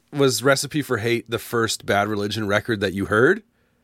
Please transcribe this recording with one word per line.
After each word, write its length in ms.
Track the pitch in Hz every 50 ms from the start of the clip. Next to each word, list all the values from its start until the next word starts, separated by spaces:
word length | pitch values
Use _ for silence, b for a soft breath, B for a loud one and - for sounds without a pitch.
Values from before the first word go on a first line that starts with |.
| _ _
was 300 | - 143 139 135 120 104
Recipe 400 | 117 139 135 - - 135 - 151
for 160 | 135 - 127 104
Hate 320 | 107 117 120 117 - -
the 80 | 117 107
first 480 | - - - 117 113 107 - - -
Bad 220 | 101 101 101 101 107
Religion 400 | 107 101 101 104 101 113 107 98
record 320 | 101 107 - - 113 101
that 140 | 104 95 90
you 120 | 98 98
heard? 380 | 87 104 107 123 160 202 220 - _ _ _ _ _ _ _